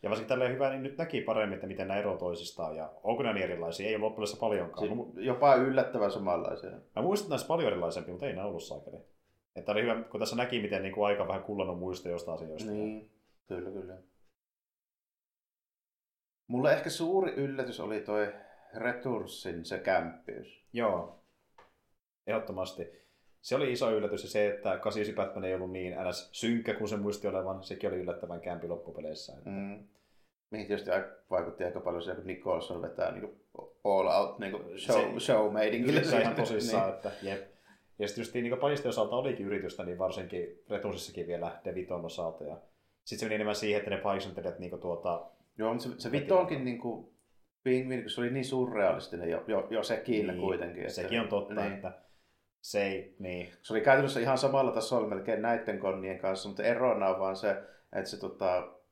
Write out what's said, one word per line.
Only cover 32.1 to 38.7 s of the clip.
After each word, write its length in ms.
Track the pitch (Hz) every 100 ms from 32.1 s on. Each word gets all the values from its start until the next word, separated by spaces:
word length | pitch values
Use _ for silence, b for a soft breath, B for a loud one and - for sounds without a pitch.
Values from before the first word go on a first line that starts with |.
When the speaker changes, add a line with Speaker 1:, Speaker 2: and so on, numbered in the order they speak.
| 90
Speaker 2:
kun 120 | 95
Nicholson 540 | 90 - 87 - 87
vetää 300 | 85 - 87
niinku 240 | - 101 - _ - - _
all 240 | 101 98 92
out 320 | 85 101 -
niinku 180 | 101 101 - -
show, 360 | - 113 -
Speaker 1:
Se 60 | 107
Speaker 2:
show-meiningillä 800 | - 117 107 104 107 117 123 143
Speaker 1:
yrittää 200 | 110 113
ihan 140 | 113 113
Speaker 2:
siinä. 120 | 113
Speaker 1:
tosissaan, 380 | 110 117 107 95
Speaker 2:
Niin. 100 | 95
Speaker 1:
että 160 | 101 -
jep. 260 | 98 98 - b b b b _
Ja 80 | 101
sit 100 | -
just 160 | 110
niin, 100 | 123
niinku 160 | 120 127
pahisten 280 | 143